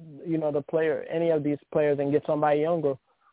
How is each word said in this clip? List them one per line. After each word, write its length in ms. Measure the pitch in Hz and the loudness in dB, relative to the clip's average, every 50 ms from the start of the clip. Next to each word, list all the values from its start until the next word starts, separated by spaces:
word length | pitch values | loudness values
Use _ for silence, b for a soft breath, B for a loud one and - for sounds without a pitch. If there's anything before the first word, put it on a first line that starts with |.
| 160 160 143 139 - | -20 -20 -18 -12 -6
you 100 | 175 160 | -4 -2
know, 160 | 160 156 151 143 | -2 0 0 -2
the 100 | 147 139 | -2 -2
player, 440 | - - 160 160 156 139 - - - | 0 0 0 2 2 0 -2 -4 -4
any 200 | - 165 170 165 | -4 0 2 2
of 120 | 160 151 143 | 2 2 0
these 160 | 147 147 - - _ - | -2 -2 -4 -6 _ -2
players, 260 | 160 151 147 143 139 | 0 2 2 2 0
and 140 | 143 143 143 | 0 0 0
get 120 | 147 - | 0 0
somebody 340 | - 156 147 151 151 147 147 | 0 0 2 2 2 2 2
younger, 340 | 151 165 175 165 147 139 135 - _ _ _ _ _ _ | 2 2 0 0 0 0 -2 -2 _ _ _ _ _ _